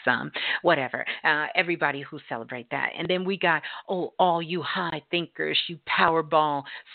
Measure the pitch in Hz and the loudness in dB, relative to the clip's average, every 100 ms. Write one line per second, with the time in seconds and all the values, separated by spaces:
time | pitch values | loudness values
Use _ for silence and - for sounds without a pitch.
0 | 127 120 147 - - - 170 151 127 127 | 0 0 -2 -4 -2 0 4 2 2 -4
1 | - - 160 151 147 180 175 165 147 139 | -6 -2 2 2 0 0 0 2 0 -2
2 | 139 147 - 120 113 123 113 139 - - | -8 -12 -8 -8 -6 -10 -6 -4 -2 -2
3 | 165 185 185 190 175 151 - - - 185 | -2 0 0 0 2 2 -2 -10 -4 -4
4 | 160 - 180 170 165 175 139 190 170 156 | -2 2 4 4 0 -4 -4 -4 -4 -6
5 | - 175 165 - 156 151 - 165 - - | -2 -2 -2 -4 -2 0 -2 -8 -4 2
6 | 175 165 151 160 151 143 - - - | 4 4 4 4 4 0 -4 -14 -16